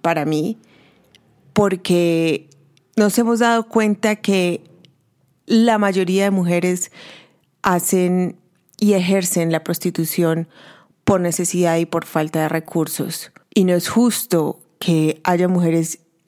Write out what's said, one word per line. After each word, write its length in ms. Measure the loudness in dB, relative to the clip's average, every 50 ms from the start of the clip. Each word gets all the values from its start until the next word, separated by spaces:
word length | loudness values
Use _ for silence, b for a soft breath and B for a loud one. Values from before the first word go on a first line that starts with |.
para 220 | -2 -2 -2 -2 -2
mí, 340 | -2 -2 -2 -2 -4 -6 -8 b b b b b b b b b b b b _ _ _ _ _ -4
porque 960 | _ 0 2 2 0 -4 0 0 2 2 2 2 2 2 0 0 -2 -4 -6 _ -20 _ _ _ _ _ _ _ _
nos 240 | 2 2 2 2 2
hemos 220 | 0 0 2 2
dado 280 | 2 2 2 0 -2 -2
cuenta 460 | 0 0 2 2 0 0 0 -2 -2
que 460 | -2 -2 0 0 2 0 0 -2 -4 -10 -18 -20 _ -20 _ _ _ _ _ _ _ _ _ _ _ _
la 320 | 0 2 4 4 4 4
mayoría 480 | 2 2 0 0 0 0 0 0 0 2
de 60 | 2
mujeres 640 | 0 0 0 0 0 0 0 0 -2 -2 -6 -10 B B B B B B B B B B B B _ _
hacen 760 | -2 0 0 0 0 0 0 0 2 2 0 0 -2 -2 -6 _ _ _ _ _ _ _ _ 0
y 140 | 2 2
ejercen 580 | 2 2 2 0 0 0 0 -2 -2 -2 0 0
la 140 | -2 -2 -2
prostitución 840 | -4 -6 -4 -4 -4 -4 -4 -6 -4 -2 0 0 0 0 -2 -4 B B B B B B B B B B _ _
por 160 | 0 0 2
necesidad 560 | 0 -2 -2 -4 -4 -4 0 0 0 2 2
y 100 | 0 -2
por 180 | -2 -4 -6 -6
falta 360 | -4 -4 -4 -4 -2 -2 -2
de 80 | -2 -2
recursos. 840 | -2 -4 -6 -4 -4 -4 -4 -2 -4 -6 -6 -6 -8 -12 -14 -16 _ -20 _ _ 0
Y 100 | 2 2
no 100 | 4 2
es 140 | 0 -2 0
justo 680 | 2 2 2 2 0 -2 -4 -2 0 0 0 -2 -6 -10 -18 _ _ _
que 400 | -2 0 0 2 2 0 -2 -2
haya 240 | _ -2 0 0 0
mujeres 540 | 0 2 2 2 2 0 0 -2 -4 -8 _ _ _ _ _ _